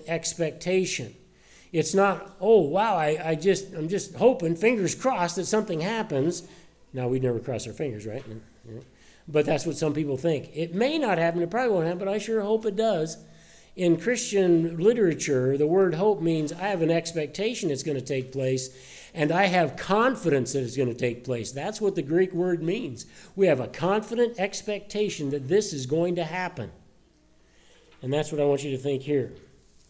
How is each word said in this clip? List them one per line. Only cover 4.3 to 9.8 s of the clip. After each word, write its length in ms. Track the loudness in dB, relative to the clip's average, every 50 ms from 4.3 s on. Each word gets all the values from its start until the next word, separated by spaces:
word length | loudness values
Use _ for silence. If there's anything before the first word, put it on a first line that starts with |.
| 4 4 0 -2 -2
fingers 400 | 2 2 2 2 2 0 -2 -2
crossed, 420 | 0 0 0 0 2 0 -2 -2 -4
that 80 | -2
something 360 | 0 0 0 0 0 -2 -4
happens." 600 | -2 -2 -2 -4 -4 -2 0 0 0 0 -2 -4 -8 -14 -20 -20 -20 -20 _ _ -20 _ -8
Now, 140 | -4 -2 0
we'd 160 | 0 0 0
never 160 | 0 0 -2
cross 260 | -2 -4 -6 -6 -6 -8
our 60 | -8
fingers, 320 | -6 -6 -6 -6 -6 -8
right? 180 | -8 -8 -8 -10 -10 -14 -16 -16 -18 _ _ -20 -16 -16 -16 -16 -18 _ _ -20 -20 -20 -20 -12 -4
But 180 | 0 0 2
that's 200 | 2 0 -2 -2
what 120 | -4 -4
some 160 | -2